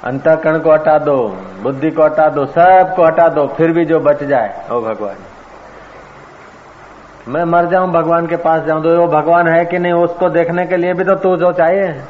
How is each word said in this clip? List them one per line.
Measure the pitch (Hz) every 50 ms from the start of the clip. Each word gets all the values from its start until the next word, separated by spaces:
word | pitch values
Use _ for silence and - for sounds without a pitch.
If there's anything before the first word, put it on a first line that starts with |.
| -
अंतःकरण | 120 131 135 139 165 160 156 - 156 156 160
को | 143 160
हटा | 156 156 156 160 151 151
दो, | 147 147 143 131 120 107 95 95 95 - - 95 101
बुद्धि | 127 139 135 139 160
को | - 160 156
हटा | 156 156 - 156 151
दो, | 139 143 139
सबको | 135 - 170 170 180 190 185 185 - - - 170
हटा | 160 160 170 170 165
दो, | 151 151 143 135
फिर | - - 160 165
भी | 165 170 170
जो | 151 165 156
बच | 135 147 147 143 147
जाए | 135 139 127 110 101 95 - - -
वो | 110 120
भगवान। | 113 110 110 98 107 101 92 - - - - - - - - - - - - - - - - - - - - - - - - - - - - - - - - - - - - - - - - - - 113
मैं | 127 156 170
मर | 165 165 170 170
जाऊं, | 170 175 185 185 185
भगवान | 170 165 160 160 170 170 170 165
के | 170
पास | 165 170 160 160 160 147
जाऊं, | 151 156 156
तो | 156 165 165 175
वो | 170 165
भगवान | 151 151 147 160 170 175 175 165
है | 165 165 175
कि | 170 175 180
नहीं, | 175 175 175
उसको | 170 175 170 170 - 185 180
देखने | 151 170 170 170 170 175 180
के | 170 185 180
लिए | 170 180 180
भी | 170 185
तो | 175 196
तू | 185 - 185 185 170
जो | 170 180
चाहिए। | 175 175 165 165 180 196 196 180 156 135 135 -